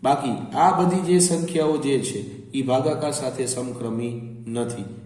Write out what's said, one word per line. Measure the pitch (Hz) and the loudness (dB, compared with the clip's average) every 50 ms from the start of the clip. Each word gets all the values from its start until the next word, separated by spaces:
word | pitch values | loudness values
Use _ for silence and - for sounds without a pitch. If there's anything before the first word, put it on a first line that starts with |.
| - | 4
બાકી | 131 - - - 131 110 - - - - | 2 2 2 2 -2 -4 -4 -6 -6 2
આ | - 156 151 - 170 | 4 4 6 6 6
બધી | 180 175 175 185 165 170 180 | 4 4 4 2 2 4 6
જે | 180 | 6
સંખ્યાઓ | 175 - 170 160 - - - 160 156 151 156 | 6 4 2 0 0 -2 0 0 2 2 2
જે | 143 131 143 139 127 | 2 2 2 2 2
છે | 104 - - 104 101 - - - - - - | 0 -2 -6 -6 -8 -8 -12 -14 -16 -6 -4
ઈ | 135 127 | -4 0
ભાગાકાર | 123 127 131 131 156 147 - 151 147 139 | 2 2 2 2 2 0 0 -2 -4 -2
સાથે | - 139 131 127 - 131 | -2 -4 -4 -2 -2 -4
સમક્રમી | 120 - 123 123 127 120 - 117 117 110 113 120 120 117 120 - - - - - 113 | -2 -2 -4 -4 -6 -6 -6 -6 -4 -4 -2 -4 -4 -4 -6 -10 -10 -12 -12 -10 -6
નથી. | 117 120 120 120 117 - - - - - - | -4 -4 -4 -4 -4 -8 -10 -10 -12 -14 -16